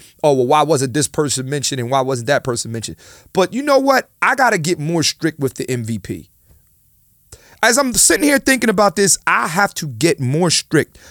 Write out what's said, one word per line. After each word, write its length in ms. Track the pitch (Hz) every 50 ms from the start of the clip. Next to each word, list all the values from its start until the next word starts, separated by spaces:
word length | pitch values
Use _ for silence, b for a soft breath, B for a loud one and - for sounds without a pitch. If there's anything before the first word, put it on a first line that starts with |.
| B B B B -
"Oh, 100 | 151 139
well, 120 | 131 120
why 160 | 123 151 151
wasn't 320 | 151 147 139 131 135 131 113
this 120 | 151 135
person 420 | - - - 151 139 - 131 131 131
mentioned 320 | 143 147 123 - 143 127
and 100 | 120 120
why 100 | 135 135
wasn't 260 | 131 131 135 123 117
that 160 | 123 143 123
person 300 | - 131 117 113 - 113
mentioned?" 260 | 113 117 - - - B B B B B B B
But 220 | - 185 185 180 185
you 80 | 247
know 160 | 285 294 277 269
what? 320 | 269 277 269 247 - - _ _
I 140 | - 220 269
gotta 240 | 262 262 233 214 185
get 220 | 147 180 175 151
more 240 | 143 160 170 165 139
strict 340 | - - - - 160 156 -
with 160 | 139 127 -
the 160 | - 135 -
M 140 | 127 123 113
V 160 | 110 113 101
P. 300 | - - 101 82 - _ _ _ _ _ _ _ _ _ _ _ _ _ _ _ _ _ _ _ _ _ B B B B B B
As 160 | - 233 240 277
I'm 140 | 277 254 214
sitting 300 | - - - 339 - 294
here 140 | 285 285 262
thinking 300 | - 269 262 240 254 226
about 280 | 185 190 208 196 -
this, 200 | 208 202 185 - - _
I 200 | 165 180 220 233
have 280 | 208 156 190 202 196 -
to 120 | - 170
get 340 | 147 120 107 151 165 - -
more 300 | 131 120 139 160 185 165
strict 480 | - - - - - 151 120 - _ B B B